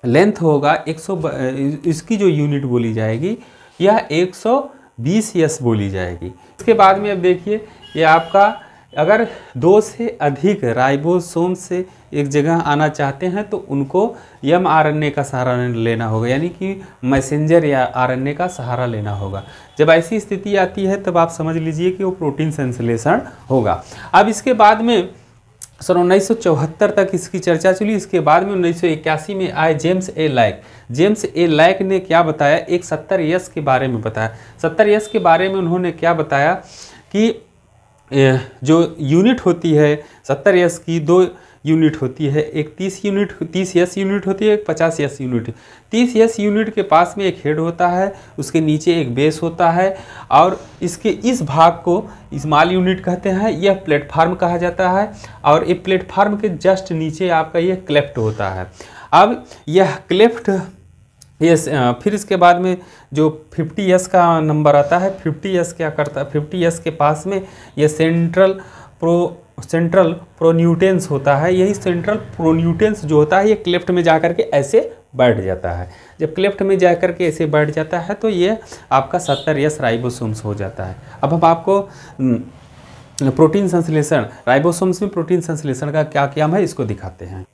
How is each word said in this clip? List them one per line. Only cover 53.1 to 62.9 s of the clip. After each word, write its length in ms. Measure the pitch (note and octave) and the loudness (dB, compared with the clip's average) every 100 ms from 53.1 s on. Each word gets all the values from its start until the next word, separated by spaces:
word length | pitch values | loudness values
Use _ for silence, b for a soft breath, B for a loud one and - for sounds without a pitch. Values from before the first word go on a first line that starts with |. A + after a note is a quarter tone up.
| F3+ G3 | -4 -2
हैं। 220 | F#3+ G#3+ | -2 -2
यह 220 | D#3+ G3 | 0 0
प्लेटफॉर्म 640 | G3 D#3 C#3+ C#3+ D#3 E3+ F3+ | 0 0 -2 0 0 0 0
कहा 220 | F3 F3 | -2 -2
जाता 320 | F3 F3 F#3 | -4 -2 0
है 240 | F#3 G#3 B B B - | 0 -2 B B B 2
और 180 | D#3 | 2
ये 100 | D#3+ | 2
प्लेटफॉर्म 640 | F3+ F#3 F#3 F#3 - G#3 G#3 | -2 0 -2 -2 0 0 0
के 220 | G#3+ E3 | -4 -2
just 340 | F3+ F#3+ - | 0 0 -2
नीचे 380 | E3 D#3+ D#3 F#3 | -4 -4 -4 -2
आपका 300 | D#3+ D#3+ E3+ | 0 0 -2
ये 160 | F3 F#3 | -2 -4
क्लेफ्ट 420 | F#3 D3 C#3+ - | 0 0 0 -4
होता 320 | A2 G#2+ G2+ | -4 -2 -6
है। 220 | F#2 F2+ B B B B | -6 -10 B B B B
अब 320 | D#3 G#3 A#3+ - B - | 4 4 2 -10 B 0
यह 280 | E3 F3+ C3+ | 2 2 -2
क्लेफ्ट, 540 | - F3+ A3+ A#3 - F#3+ - - - _ _ _ - _ | -4 4 4 2 -2 -2 -4 -16 -20 _ _ _ -20 _
ये 160 | D#3+ D#3+ | 2 2
स-, 120 | D#3+ | 2
अ, 220 | D3 B2 | 0 0
फिर 220 | - G#3 | 0 -2
इसके 220 | G3+ G3+ F#3+ | -4 -4 4
बाद 220 | F3 F3 | 6 6
में 180 | F#3 F3+ B | 2 -4 B